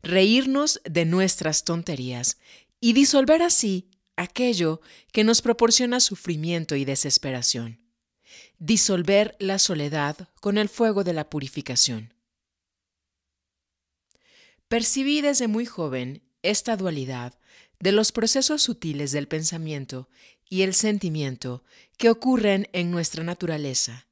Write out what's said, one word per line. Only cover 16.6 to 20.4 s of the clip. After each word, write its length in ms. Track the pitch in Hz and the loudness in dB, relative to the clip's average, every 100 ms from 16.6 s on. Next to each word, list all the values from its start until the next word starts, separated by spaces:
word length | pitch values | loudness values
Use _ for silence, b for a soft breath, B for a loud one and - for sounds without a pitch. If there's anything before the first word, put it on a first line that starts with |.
| - 214 | -2 -4
dualidad 600 | 185 151 131 127 120 _ b b b b | -2 -4 -6 -8 -10 _ b b b b
de 140 | 180 | 2
los 200 | 208 220 | 2 2
procesos 500 | - 226 277 262 302 | 0 0 2 0 0
sutiles 500 | - - 165 143 143 | -2 -2 -6 -6 -4
del 160 | 143 139 | -4 -4
pensamiento 800 | 156 160 170 160 147 135 131 131 b b b | -4 -4 -6 -8 -8 -10 -12 -14 b b b